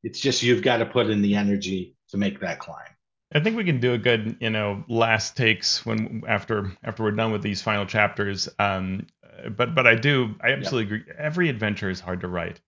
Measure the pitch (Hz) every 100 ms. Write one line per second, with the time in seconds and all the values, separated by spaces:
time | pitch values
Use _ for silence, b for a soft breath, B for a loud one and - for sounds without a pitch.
0 | 117 - 139 123 120 120 131 120 110 123
1 | 110 104 101 101 101 98 92 95 85 _
2 | _ 101 101 - 90 82 - 76 - _
3 | _ _ - 151 196 226 180 131 123 123
4 | 123 117 107 - 113 110 104 101 - 113
5 | 113 110 - - 113 110 - - 117 110
6 | 110 113 - 107 - 107 98 - 113 107
7 | 107 107 113 107 104 95 113 104 95 110
8 | 101 - 101 98 - - 101 95 92 95
9 | - _ - - 117 107 120 156 120 117
10 | 135 139 113 104 120 135 131 123 104 107
11 | - - 151 170 165 117 107 101 98 92
12 | 90 90 90 87 82 -